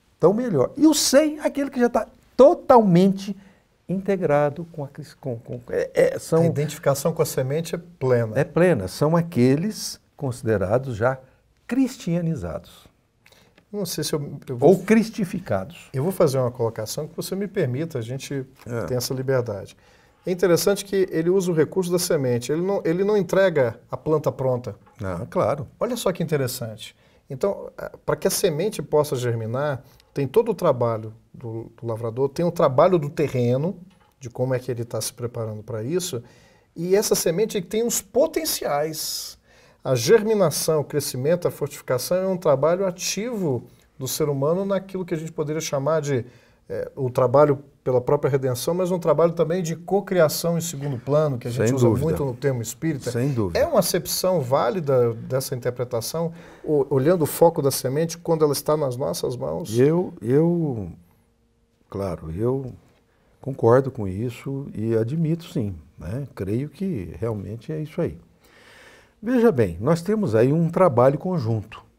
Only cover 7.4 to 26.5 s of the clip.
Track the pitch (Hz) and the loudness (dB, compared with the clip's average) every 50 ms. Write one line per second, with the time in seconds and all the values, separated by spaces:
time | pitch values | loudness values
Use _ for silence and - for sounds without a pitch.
7.4 | 127 131 143 160 165 - - 170 - - - - 131 127 123 120 117 107 107 131 | -4 -2 -2 -4 -6 -6 -8 -10 -10 -12 -12 -4 0 2 2 2 2 0 0 -2
8.4 | 151 - - 165 175 185 160 107 92 92 - - 147 151 165 170 165 165 - 120 | -2 0 2 2 4 4 4 2 0 -4 -2 0 0 2 2 2 0 0 2 4
9.4 | 120 131 135 147 175 220 214 - - - - - _ _ _ - 143 131 120 - | 4 4 4 4 0 -2 -6 -6 -10 -12 -12 -14 _ _ _ -8 -8 -8 -6 -4
10.4 | - 110 110 95 92 90 110 131 135 135 117 92 113 127 135 - - _ _ _ | -2 0 0 0 0 0 0 0 -2 -2 -4 0 0 0 -2 -2 -10 _ _ _
11.4 | _ _ _ _ _ - 240 269 269 233 - - - 175 165 175 170 165 160 120 | _ _ _ _ _ -4 0 0 0 0 -2 -6 -6 -4 -2 -2 -2 -2 -4 -4
12.4 | 85 82 76 - - - - - - - _ _ _ _ _ _ _ _ _ _ | -6 -8 -8 -10 -12 -16 -20 -20 -20 -20 _ _ _ _ _ _ _ _ _ _
13.4 | _ _ _ _ _ _ 202 208 190 175 - 165 147 - - 147 143 - 120 139 | _ _ _ _ _ _ -8 -6 -6 -6 -4 -6 -6 -4 -4 -4 -6 -6 -12 -14
14.4 | - - 127 120 139 165 190 - - - 220 226 214 220 - - 196 - - 180 | -12 -10 -2 4 6 6 6 6 4 4 4 4 4 2 -2 -6 -6 -6 -6 -8
15.4 | - - 104 95 95 139 - - - - - 131 139 190 190 - 175 143 123 131 | -4 -4 -4 -4 -4 -6 -14 -20 -14 -8 -4 -4 -2 -2 2 2 2 4 4 2
16.4 | 127 117 123 - 117 110 110 - 107 - - 151 156 - - - 170 - 185 190 | 0 0 -2 -2 -4 -4 -2 -4 -8 -8 -6 -8 -8 -10 -8 -10 -8 -6 -6 -6
17.4 | 208 190 - 202 160 127 123 135 165 160 - 123 110 113 131 135 - - 143 135 | -6 -4 -2 -2 -2 0 -2 -4 -4 -4 -6 -6 -6 -6 -8 -10 -8 -8 -8 -8
18.4 | 131 - - - - 113 123 117 95 78 123 123 117 - 139 131 131 131 135 127 | -8 -10 -14 -18 -12 -8 -6 -6 -4 -2 -2 -2 -2 -4 -4 -4 -2 0 0 0
19.4 | 110 110 101 95 98 - - _ _ _ _ _ _ _ _ _ - 170 185 175 | 0 -2 -4 -8 -8 -14 -18 _ _ _ _ _ _ _ _ _ -6 -4 -2 2
20.4 | 190 180 170 160 170 202 202 196 - - 202 196 185 - - 160 165 175 185 196 | 2 4 4 4 4 2 0 0 -2 -2 0 0 0 0 0 -2 0 2 2 2
21.4 | 180 185 170 156 143 165 - 190 185 175 180 170 175 - 185 147 135 123 123 117 | 2 0 2 2 2 2 2 -2 -2 0 0 0 0 0 0 0 2 0 0 0
22.4 | 120 - 151 165 180 190 202 185 - 165 165 180 196 202 214 208 180 175 - 190 | -2 -2 -2 -2 -2 -2 -2 -2 0 0 0 0 2 2 2 0 0 2 2 4
23.4 | 196 185 165 147 127 117 113 - _ - - - - 151 156 151 147 143 - - | 4 4 4 2 2 2 0 -6 _ -12 -10 -6 -2 0 0 0 0 0 -2 -2
24.4 | 131 131 127 120 123 107 101 - _ _ _ - 101 95 90 85 - - - 185 | -2 -2 -2 -2 -4 -8 -12 -14 _ _ _ -10 -8 -6 -6 -6 -8 -6 -2 0
25.4 | 127 104 139 143 131 - - - 196 233 247 233 - 202 170 - 170 143 160 139 | 0 0 0 -2 -6 -10 -8 -6 -4 -4 -4 -2 -2 -2 -2 -2 -4 -2 -2 -2
26.4 | 135 120 | -2 -2